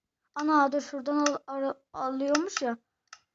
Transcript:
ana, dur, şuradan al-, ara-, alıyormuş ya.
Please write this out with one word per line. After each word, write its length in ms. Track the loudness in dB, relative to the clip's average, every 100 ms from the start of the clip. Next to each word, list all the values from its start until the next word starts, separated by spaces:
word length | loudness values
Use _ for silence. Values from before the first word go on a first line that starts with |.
| _ _ _ -2
ana, 360 | 4 4 4
dur, 100 | 2
şuradan 440 | -4 -6 -2 2 2
al-, 180 | 0 -6
ara-, 340 | -4 -4 -6 _
alıyormuş 680 | -6 -4 -2 0 0 0 -4
ya. 160 | -4 -6 _ _ _ -20 _